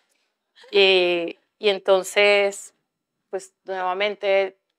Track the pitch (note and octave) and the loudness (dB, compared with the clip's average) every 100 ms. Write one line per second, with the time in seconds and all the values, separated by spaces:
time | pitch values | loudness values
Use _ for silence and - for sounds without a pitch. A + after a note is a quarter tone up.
0 | _ _ _ _ _ _ - G3+ F#3+ F#3+ | _ _ _ _ _ _ -4 2 4 4
1 | F3 F3 E3+ - _ - G#3 F#3+ G3 F#3+ | 2 -2 -6 -12 _ -4 -4 -2 0 0
2 | F3+ - G#3 G3+ G3 G3+ - _ _ _ | 0 0 2 2 0 -4 -20 _ _ _
3 | _ _ - F#3+ - _ - F#3+ F#3 F#3 | _ _ -12 -12 -12 _ -12 -6 -4 -4
4 | G#3 G3 G3+ G3 F#3+ - _ | -4 -4 0 0 0 -8 _